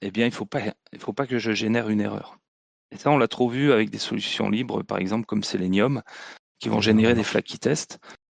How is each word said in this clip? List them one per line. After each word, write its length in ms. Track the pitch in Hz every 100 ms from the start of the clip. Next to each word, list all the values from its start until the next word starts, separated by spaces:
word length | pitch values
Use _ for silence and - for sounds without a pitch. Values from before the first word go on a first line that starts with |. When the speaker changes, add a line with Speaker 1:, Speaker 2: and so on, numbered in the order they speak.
Speaker 1:
eh 100 | 101
bien, 140 | 104 117
il 60 |
faut 140 | - 104
pas, 140 | 143 104 - _
il 80 | -
faut 120 | -
pas 140 | 104 131
que 120 | 123
je 120 | 110
génère 380 | 104 110 117 110
une 120 | 107
erreur. 380 | 104 104 - - _ _ _ _ _
Et 40 | -
ça, 140 | -
on 80 | 147
l'a 100 | 117
trop 200 | - 123
vu 240 | 123 143
avec 180 | 113 107
des 80 | -
solutions 520 | - 110 - - 104
libres, 320 | 107 - 107
par 160 | - 101
exemple, 280 | 95 110 113
comme 160 | 107
Selenium, 600 | 98 98 92 95 120 135 - - - - _ -
qui 80 | 113
vont 80 | 110
Speaker 2:
Oui, 60 |
Speaker 1:
générer 260 | 104 110 113
Speaker 2:
ça 60 |
Speaker 1:
des 60 | 117
Speaker 2:
marche. 80 | 104
Speaker 1:
flaky 280 | 101 - -
tests. 400 | 120 156 - - - - _ _